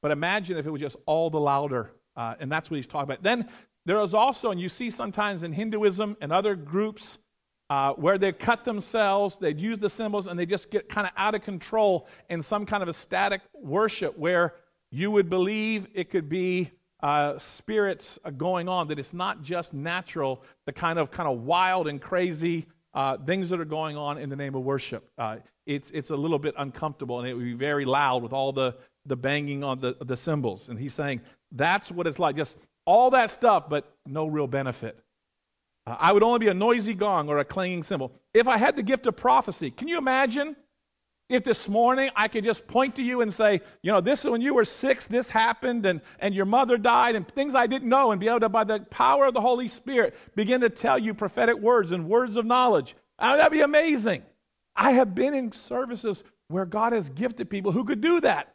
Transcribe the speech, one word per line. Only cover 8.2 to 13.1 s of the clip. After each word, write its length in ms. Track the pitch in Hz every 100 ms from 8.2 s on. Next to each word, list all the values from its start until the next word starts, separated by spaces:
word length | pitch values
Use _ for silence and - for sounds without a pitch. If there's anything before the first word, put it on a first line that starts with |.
| 190
cut 340 | - - 233 -
themselves, 720 | 208 - 226 208 196 202 -
they'd 220 | 175 151
use 180 | 196 226
the 140 | 202
cymbals, 340 | - 220 208 185
and 140 | 175
they 80 | 175
just 240 | 190 -
get 180 | 208 -
kinda 220 | - 196 -
out 180 | 196 214
of 80 |
control 640 | 208 185 - 220 208 180 - - _
in 100 | 170
some 240 | 151 208 208
kind 160 | 208
of 80 | 180
ecstatic 520 | 156 -